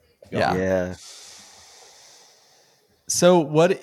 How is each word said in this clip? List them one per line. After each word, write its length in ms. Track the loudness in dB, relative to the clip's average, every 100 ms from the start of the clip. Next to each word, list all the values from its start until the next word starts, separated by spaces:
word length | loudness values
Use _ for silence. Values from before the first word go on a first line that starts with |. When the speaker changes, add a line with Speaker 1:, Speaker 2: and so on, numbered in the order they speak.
| _ _ -10
Speaker 1:
Yeah. 240 | -4 -2
Speaker 2:
Yeah. 400 | -2 -2 -2 -4 -10 -20 -20 -20 -20 -20 -20 -20 -20 -20 _ -20 -20 _ _ _ _ _ _ _ _ -10
Speaker 1:
So 320 | 0 4 4
what, 420 | 2 2 0 0